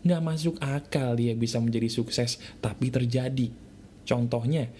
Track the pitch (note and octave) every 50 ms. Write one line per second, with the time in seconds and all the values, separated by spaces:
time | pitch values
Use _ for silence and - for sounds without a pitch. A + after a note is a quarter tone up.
0 | - F3 F3 D#3+ E3 D#3+ D#3+ D#3 D#3 E3+ E3 - C#3+ C3+ C#3 C#3+ C#3+ - - D3
1 | C3 B2 A#2+ A#2 A#2+ A#2+ A2 A#2 A#2 A2+ - A#2 A#2 A#2 A2+ A2+ A#2 A2+ A#2 A#2+
2 | A#2 A#2 - A#2+ A#2+ A#2 - - - - - - - A2+ G2+ - B2+ B2+ A#2+ B2+
3 | B2 A#2+ A#2+ B2+ B2+ C3 C3+ C3 A#2+ G#2+ - - - - - - - - - -
4 | - - B2 A#2+ A#2+ A#2+ A#2+ A#2 A#2 B2+ D#3 D#3+ A#2+ A#2+ -